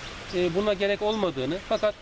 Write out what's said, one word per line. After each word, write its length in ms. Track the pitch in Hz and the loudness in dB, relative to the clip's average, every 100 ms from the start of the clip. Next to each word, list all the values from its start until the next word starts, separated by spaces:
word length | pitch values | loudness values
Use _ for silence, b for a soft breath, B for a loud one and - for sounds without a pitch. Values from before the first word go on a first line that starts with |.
| - - - | -12 -12 -6
e, 200 | 180 180 | 0 2
buna 180 | 175 214 | 2 2
gerek 280 | 196 202 202 | 2 2 2
olmadığını 560 | 208 220 185 135 131 185 - | 0 2 0 0 -2 -2 -2
fakat 260 | 214 208 - | 0 2 -2